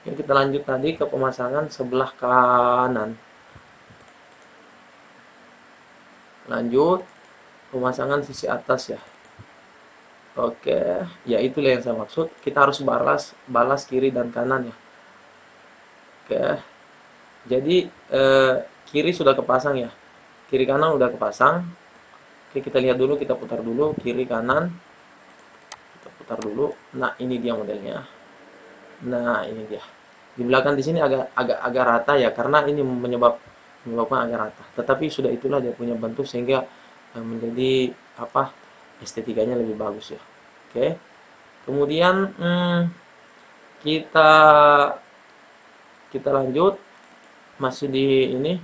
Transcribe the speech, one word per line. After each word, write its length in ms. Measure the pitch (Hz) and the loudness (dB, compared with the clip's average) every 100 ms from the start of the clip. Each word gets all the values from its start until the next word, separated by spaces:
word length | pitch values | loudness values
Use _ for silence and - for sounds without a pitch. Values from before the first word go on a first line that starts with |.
Oke, 240 | - 139 | -12 -10
kita 80 | 139 | 2
lanjut 320 | 139 139 139 | 2 4 0
tadi 320 | - 131 143 160 | -2 -2 -2 -2
ke 80 | |
pemasangan 640 | 147 135 131 127 123 139 151 | -4 0 -2 -2 -4 -2 -4
sebelah 440 | - 127 127 127 - | -6 -4 -2 -2 -4
kanan. 960 | 123 127 123 123 123 123 127 123 107 113 - - - - - - - - - - - - - - - - - - - - - - - - - - - - - - - - - | 2 4 6 4 4 2 0 -2 -4 -10 -18 -20 -20 -20 -20 -20 -20 -20 -20 -20 -20 -20 -20 -20 -20 -20 -20 -20 -20 -20 -20 -20 -20 -20 -20 -20 -20 -20 -20 -20 -20 -20 -8
Lanjut 560 | 117 120 123 156 185 185 - - - - - - | -6 0 2 2 2 -4 -20 -20 -20 -20 -20 -12
pemasangan 560 | 131 127 127 131 143 | -4 -4 -2 -2 -2
sisi 240 | 143 131 - | -4 -8 -6
atas 480 | 123 - 131 - 110 | -6 -2 -2 -2 -12
ya. 40 | - - - - - - - - - - - - - | -14 -20 -20 -20 -20 -20 -20 -20 -20 -20 -20 -20 -18
Oke, 720 | - 120 - - 139 - - 180 - - | -6 -6 -4 -4 -2 0 -4 -6 -14 -4
ya 100 | 117 | -2
itulah 400 | 127 131 139 127 | 0 0 0 0
yang 40 | |
saya 100 | 120 | -2
maksud. 320 | 113 107 - 160 - | -6 -6 -6 -6 -6
Kita 260 | - 143 139 | -6 2 2
harus 160 | - | 2
balas, 540 | 135 120 135 147 - - - | -2 0 0 0 -2 -18 -4
balas 400 | 120 123 139 - | 0 2 0 -2
kiri 240 | 127 135 | 0 0
dan 240 | 123 120 | 0 -4
kanan 320 | 120 120 131 120 | -4 -2 -2 -4
ya. 100 | 117 - - - - - - - - - - - - - - | -14 -20 -20 -20 -20 -20 -20 -20 -20 -20 -20 -20 -20 -20 -20
Oke, 200 | - - 135 151 - - - - - - - - | -6 -4 -2 -4 -8 -20 -20 -20 -20 -20 -20 -20
jadi, 420 | - 127 143 180 175 - - | -4 -2 2 0 0 -10 -4
eh, 440 | 131 135 135 131 131 - - - | 2 6 6 6 2 -4 -18 -6
kiri 240 | 143 156 | -2 0
sudah 220 | 170 147 135 | 2 2 2
kepasang 420 | 127 127 143 135 | 2 0 0 -4
ya, 140 | 120 - - - - - - | -6 -12 -20 -20 -20 -20 -4
kiri 160 | 131 131 | 0 2
kanan 300 | 135 156 147 | 2 2 2
udah 160 | 123 | 0
kepasang. 500 | 117 107 104 131 165 175 - - - - - - - - | 0 -6 2 2 2 -4 -14 -20 -20 -20 -20 -20 -20 -10
Oke, 140 | 139 | -8
kita 180 | 135 131 | -2 0
lihat 160 | 127 123 | 2 2
dulu, 160 | 131 | 2
kita 220 | 147 143 131 | 0 -2 -4
putar 240 | 120 117 | -4 -8
dulu 340 | 113 117 151 - | -6 -2 -2 -2
kiri 260 | 120 120 127 | -6 -4 -4
kanan, 480 | 117 120 139 175 170 - - - - - - - - - - - - | -4 0 0 0 -8 -20 -20 -20 -20 -20 -20 -20 -20 -20 -20 -20 -20
kita 80 | - - | -20 -20
putar 200 | - 113 | -14 -10
dulu. 320 | 110 107 143 - - 131 | -8 -4 -6 -6 -16 -6
Nah, 160 | 123 - | -6 -6
ini 180 | 127 123 | -8 -6
dia 140 | 117 | -4
modelnya. 480 | 113 104 104 98 - 139 - - - - - - - - - 123 | -6 -6 -8 -10 -12 -14 -20 -20 -20 -20 -20 -20 -20 -20 -14 -8
Nah, 380 | 123 120 110 | -4 -2 -4
ini 260 | 104 113 107 | -4 -10 -12
dia. 140 | 101 - - - - - | -12 -14 -20 -20 -20 -20
Di 80 | - | -8
belakang 320 | 120 135 135 | 0 2 2
di 80 | 143 | 0
sini 160 | 135 165 | -2 0
agak, 320 | 147 131 127 - | 0 0 -2 -4
agak, 220 | 123 - | -2 -2
agak 220 | 123 123 | -2 0
rata 280 | 123 117 117 143 | 2 2 2 2
ya, 140 | 117 | 2
karena 300 | 104 120 147 143 | 0 0 2 2
ini 160 | 147 | -2
menyebab-, 560 | 131 127 123 123 120 117 - - - - 123 | -2 -2 -4 2 2 2 -10 -20 -20 -20 -10
menyebabkan 320 | 113 113 131 120 | -6 -2 -2 -4
agak 120 | 117 107 | -4 -6
rata. 120 | - - - | -10 -18 -10
Tetapi 220 | 120 135 156 | -2 -2 -2
sudah 180 | 143 131 | -2 -2
itulah 320 | 120 135 143 | -2 -2 -2
dia 80 | 123 | -4
punya 240 | 117 120 | -6 -6
bentuk 320 | 117 113 113 131 | -6 -6 -8 -8
sehingga, 380 | 120 120 135 127 - - - - | -6 -2 -2 -2 -16 -20 -20 -20
eh, 100 | 117 | -14
menjadi 720 | 113 113 117 117 131 131 127 - - - | -10 -8 -8 -4 0 0 -2 -6 -20 -16
apa, 320 | 120 - 135 - - - - - | -6 -4 -4 -8 -20 -20 -20 -20
estetikanya 560 | 110 - 113 110 110 123 | -14 -12 -8 -4 -2 -2
lebih 160 | 113 107 | -4 -6
bagus 400 | 104 104 - - | -8 -8 -14 -18
ya. 40 | - - - - - | -20 -20 -20 -20 -12
Oke. 260 | 117 135 170 - - - - - - - | -4 -4 -4 -12 -20 -20 -20 -20 -20 -8
Kemudian, 640 | 139 143 156 175 185 196 - | -2 0 2 2 2 -2 -4
hmm, 400 | 170 175 180 175 175 - - - - - - - - - | -2 0 0 0 0 -4 -20 -20 -20 -20 -20 -20 -20 -10
kita, 480 | 151 156 156 165 156 156 156 147 147 147 143 - - - - - - - - - - - - | -4 -4 0 4 8 10 10 10 8 6 4 -2 -14 -20 -20 -20 -20 -20 -20 -20 -20 -20 -12
kita 220 | 131 139 | -6 -2
lanjut 480 | 139 131 131 190 - - - - - - - - | 0 0 2 2 2 -12 -20 -20 -20 -20 -20 -20
masih 320 | - 131 127 139 | -6 -6 -4 -4
di 480 | 135 135 135 127 | 0 4 4 4
ini. 240 | 127 147 180 | 0 -2 -4